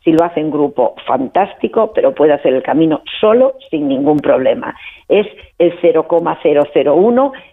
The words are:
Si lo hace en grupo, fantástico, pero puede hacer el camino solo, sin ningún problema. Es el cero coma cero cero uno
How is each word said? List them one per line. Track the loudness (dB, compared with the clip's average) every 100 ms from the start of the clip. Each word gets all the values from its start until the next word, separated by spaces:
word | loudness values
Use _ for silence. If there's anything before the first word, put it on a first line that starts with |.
Si | 0
lo | 2
hace | 0 -2
en | -4
grupo, | -2 -2 0 -2 -4 -4
fantástico, | -4 -2 -2 -2 -4 -4 -2 -2
pero | 0 0
puede | 2 2
hacer | 2 0
el | -2
camino | 0 0 0 -2 -8 -2
solo, | 0 2 0 -2 -8
sin | -6 -4
ningún | -2 0 0
problema. | 0 0 0 -2 -6 -12 -18 -12 -2
Es | -2 -2 -8 -10 -2
el | -2 0
cero | 0 0 0
coma | -2 -2 -2
cero | 0 0 0
cero | 0 2 2
uno | 2 2 0 -4 -10